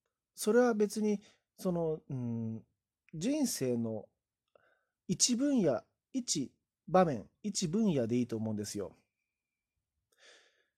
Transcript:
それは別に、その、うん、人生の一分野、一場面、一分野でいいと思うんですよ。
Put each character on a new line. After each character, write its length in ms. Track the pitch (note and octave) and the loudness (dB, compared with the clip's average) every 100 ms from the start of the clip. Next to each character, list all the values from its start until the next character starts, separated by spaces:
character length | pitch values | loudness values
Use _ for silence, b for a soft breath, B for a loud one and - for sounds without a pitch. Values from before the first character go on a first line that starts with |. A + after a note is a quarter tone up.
| _ _ _ | _ _ _
そ 180 | - G#3 | -6 2
れ 80 | A#3 | 4
は 140 | B3 | 4
別 280 | G#3+ G#3 A3 | 2 0 0
に、 180 | G#3+ G3+ B B _ - | 0 -2 B B _ -6
そ 140 | F#3 | -2
の、 280 | E3+ E3 D#3 - | 0 -2 -4 -6
う 40 | |
ん、 480 | C3+ A#2+ A#2 A2+ A2+ - _ _ _ _ | -6 -4 -4 -6 -8 -12 _ _ _ _
人 320 | D#3+ G#3 D4+ C#4 | -6 -2 0 0
生 300 | - C3 A#2+ | -2 -2 0
の 300 | A2+ A2 - _ _ _ _ _ b b b _ - | -2 -6 -10 _ _ _ _ _ b b b _ -4
一 280 | F3+ - A#3 | 2 2 2
分 260 | C#4+ C4+ | 2 4
野、 200 | E3+ A#2 - _ _ | 4 2 -4 _ _
一 400 | C4 B3 D#3 B2+ _ _ _ - | -8 -4 -4 -4 _ _ _ 0
場 160 | F3 | 4
面、 240 | F3 A#2+ - _ | 4 0 -8 _
一 260 | G#3 - E3+ | -8 -4 -2
分 260 | G3 G#3+ | 0 2
野 120 | C#3+ A#2 | 2 2
で 100 | B2 | 0
い 60 | |
い 40 | A#2 | 0
と 100 | A2+ | -2
思 140 | A2 | -4
う 40 | |
ん 20 | G#2 | -4
で 80 | |
す 140 | G#2+ G#2 | -6 -6
よ。 180 | F2+ - _ _ _ _ _ _ _ _ _ _ _ b b b b b b | -8 -12 _ _ _ _ _ _ _ _ _ _ _ b b b b b b